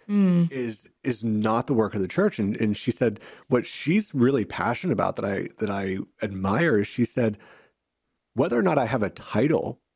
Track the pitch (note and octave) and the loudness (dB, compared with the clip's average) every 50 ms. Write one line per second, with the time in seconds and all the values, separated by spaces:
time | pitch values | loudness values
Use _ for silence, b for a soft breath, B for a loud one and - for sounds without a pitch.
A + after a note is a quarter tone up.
0 | b b G#3 G3+ G3 F#3 F3 F3 E3+ E3 C#3 C3 B2 A#2 G#2+ - - - _ _ | b b 2 4 4 6 6 4 4 2 0 -4 -6 -6 -6 -10 -14 -20 _ _
1 | - C3+ A#2+ - A2 A2+ G#2+ G#2+ G#2 A2 A2+ A#2 A#2+ - C#3 A2 A2 G2+ - G#2 | -4 -4 -4 -2 0 0 0 2 2 2 2 2 0 0 0 0 0 -2 -2 -2
2 | F#2+ F2 - - G3 G#3 - - G#2 G2 A2 - A#2 G#2+ G2+ - - C3 - - | -4 -2 0 0 0 0 2 0 -2 -2 0 0 0 0 -2 -2 -2 -4 -2 0
3 | B2+ A2+ G#2 - B B B B B B - B2 - - - - - C#3 F3 G#3+ | 0 -2 -2 -4 B B B B B B 0 0 0 -2 -8 -8 -2 0 0 0
4 | G#3 - - C3 A#2+ B2+ C#3 B2+ G2+ - - - F#2 G#2+ A#2+ - - F3+ B2 F#2+ | 0 0 0 2 2 4 4 2 0 -2 -4 -4 -2 -2 -2 -2 -2 -2 0 0
5 | F#2+ F#2+ - - G#2 G2+ G2 G2 - - - - A2 G2+ G2+ G2 G2 F#2+ F#2 G2+ | 0 -2 -2 -4 -4 -4 -2 -2 -4 -6 -6 -4 -4 -2 -2 -2 -2 -4 -4 -4
6 | - - _ - - G#2 G2 F#2+ F#2+ G2 G2+ C3+ E3+ E3 A#2+ G#2 G#2 - - - | -8 -10 _ -8 -6 -6 -4 -2 0 0 2 2 2 4 4 2 2 0 0 -2
7 | A#2+ - - C3 A#2 A2 G#2 - b b b b b b b b _ _ _ _ | -2 0 0 0 0 0 0 -2 b b b b b b b b _ _ _ _
8 | _ _ _ _ _ _ - A2+ C#3+ F#3 A#3 A#3+ G3+ F3+ D#3+ C#3 B2 A2 B2+ B2 | _ _ _ _ _ _ 0 0 2 2 2 2 2 2 2 2 0 0 0 -2
9 | G#2 F2+ - - - - - G#2+ B2 D3+ D#3 G2+ - - - - _ _ _ | -2 -2 -4 -8 -12 -4 0 0 2 2 2 0 -2 -4 -8 -10 _ _ _